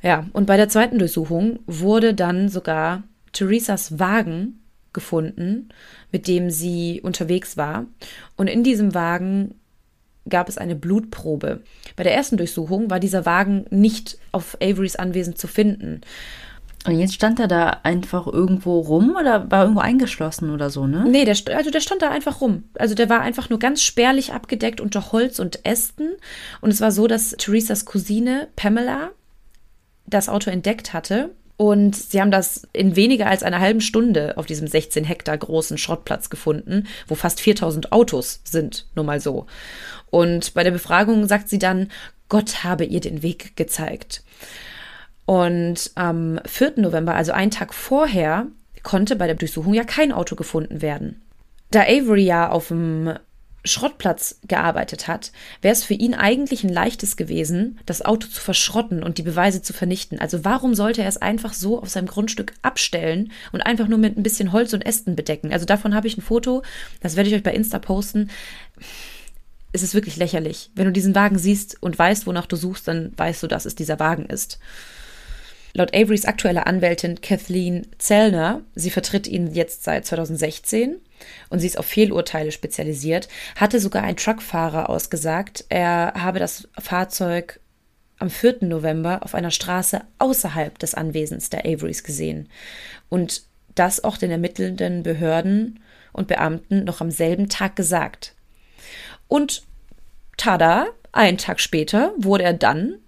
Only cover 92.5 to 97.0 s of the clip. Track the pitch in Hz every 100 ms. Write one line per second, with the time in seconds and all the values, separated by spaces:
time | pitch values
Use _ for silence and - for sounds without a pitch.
92.5 | - - - - - _ 180 180 - _
93.5 | _ _ - 180 196 214 202 185 165 175
94.5 | - 185 185 180 175 165 160 165 165 190
95.5 | 202 226 226 _ - - - 196 180 160
96.5 | 160 - 196 185 165